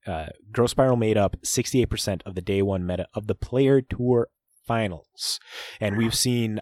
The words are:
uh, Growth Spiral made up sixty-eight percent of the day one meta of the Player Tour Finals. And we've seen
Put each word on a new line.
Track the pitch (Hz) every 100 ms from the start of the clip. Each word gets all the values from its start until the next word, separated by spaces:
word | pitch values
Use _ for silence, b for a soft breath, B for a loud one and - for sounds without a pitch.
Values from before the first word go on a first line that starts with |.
| -
uh, | 82 78 - 101
Growth | 107 120
Spiral | - 131 123
made | 110 104
up | 98 -
sixty-eight | - - 120 127 117
percent | 110 - 95 -
of | 92
the |
day | 87 98
one | 98 95 90
meta | 90 - -
of | 110
the | 104
Player | - 123 135 135
Tour | 131 - 123 120 117 _ _ _ -
Finals. | 117 107 85 - - - - B B B B
And | 107 101
we've | 113
seen | 110 127 120 113 107